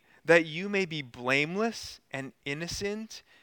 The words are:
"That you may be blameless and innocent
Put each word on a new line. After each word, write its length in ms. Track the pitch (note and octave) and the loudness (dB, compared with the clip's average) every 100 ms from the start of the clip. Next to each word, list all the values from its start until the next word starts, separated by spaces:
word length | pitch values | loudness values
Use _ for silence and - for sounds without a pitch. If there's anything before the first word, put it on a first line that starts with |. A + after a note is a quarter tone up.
| _ - | _ -8
"That 220 | - E3+ E3 | 6 6 6
you 240 | D#3 G3+ | -2 -2
may 160 | G3+ F#3 | -2 -2
be 160 | D#3 | -4
blameless 960 | B2+ B2 B2 C3+ D3+ F#3+ A3+ - - - _ | -8 -4 2 4 4 0 -2 -4 -12 -16 _
and 220 | C3+ C3+ - C#3 | -8 -8 -10 -8
innocent 800 | D3 E3+ - G3+ G#3+ A3 - - - | -6 -6 -4 -4 -6 -10 -16 -20 -20